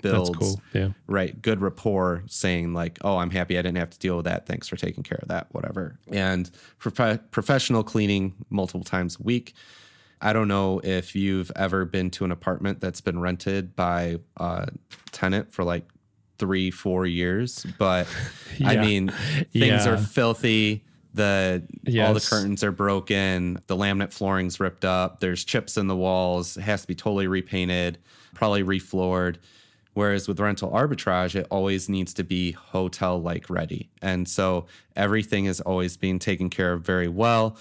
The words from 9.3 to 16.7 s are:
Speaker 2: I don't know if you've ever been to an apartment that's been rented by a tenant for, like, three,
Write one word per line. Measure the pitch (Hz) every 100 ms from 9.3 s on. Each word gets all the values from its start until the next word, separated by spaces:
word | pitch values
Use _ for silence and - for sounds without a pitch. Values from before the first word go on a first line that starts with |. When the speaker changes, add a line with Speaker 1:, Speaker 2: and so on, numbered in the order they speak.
| 123 - - - - - - _ _
Speaker 2:
I | 107
don't | 110 107
know | 98 98 95
if | 95 92 90 101
you've | 98 95 87 -
ever | 95 95 87
been | 95 90
to | - 95
an |
apartment | 87 - 92 98 98
that's | 95 85
been | - 87
rented | 90 90 - 98 92 -
by | 90 87 87 85 - -
a | 87 87 - - _ - -
tenant | - 95 98 101
for, | -
like, | 87 85 - _ _ _ _ -
three, | 95 95 95